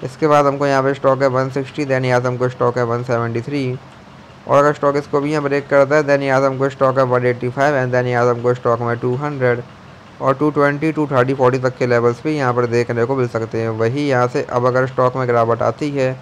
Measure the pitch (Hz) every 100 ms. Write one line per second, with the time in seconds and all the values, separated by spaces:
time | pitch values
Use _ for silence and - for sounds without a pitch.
0 | 139 - 156 147 143 139 143 135 131 139
1 | 139 131 139 127 135 131 131 - 143 131
2 | 127 123 123 123 127 123 123 120 120 117
3 | 123 117 117 117 117 143 131 127 - -
4 | - - - - - 135 147 147 143 143
5 | 139 147 143 151 143 143 139 143 135 151
6 | 143 143 139 131 135 131 135 131 135 131
7 | 131 123 123 117 123 123 139 147 127 123
8 | 123 120 120 120 120 123 127 117 120 120
9 | 127 123 147 143 127 120 - - - -
10 | - - 135 131 147 147 143 143 160 151
11 | 147 147 135 135 127 131 127 127 127 120
12 | 117 117 156 156 127 120 120 117 117 120
13 | 117 135 123 117 110 113 113 110 113 135
14 | 147 127 123 143 - 123 123 123 131 131
15 | 127 131 123 120 117 113 117 117 151 143
16 | 131 131